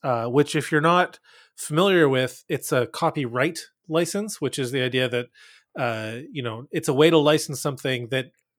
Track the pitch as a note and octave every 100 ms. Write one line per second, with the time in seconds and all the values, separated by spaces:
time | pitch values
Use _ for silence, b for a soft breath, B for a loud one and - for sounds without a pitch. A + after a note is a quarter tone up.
0 | C#3 A#2 A#2 C#3 C#3+ D#3 - D3+ D#3+ F3+
1 | F3 - b b b - - D3+ G3 F3+
2 | C#3+ C3 C3 - - D3 - C3+ A#2 -
3 | D#3+ D3+ B2 B2 D#3 - - _ - D#3+
4 | E3+ G3+ G#3+ - C3+ C#3+ B2 C3+ B2+ B2+
5 | B2+ B2 B2 b b b b - A#2+ A2
6 | A2 A#2 G#3 E3 A#2+ A2 C3+ D#3+ - C3+
7 | D#3+ D#3+ D3 D#3 - C3+ D3+ C3 C3+ B2
8 | A#2 C3 B2+ _ _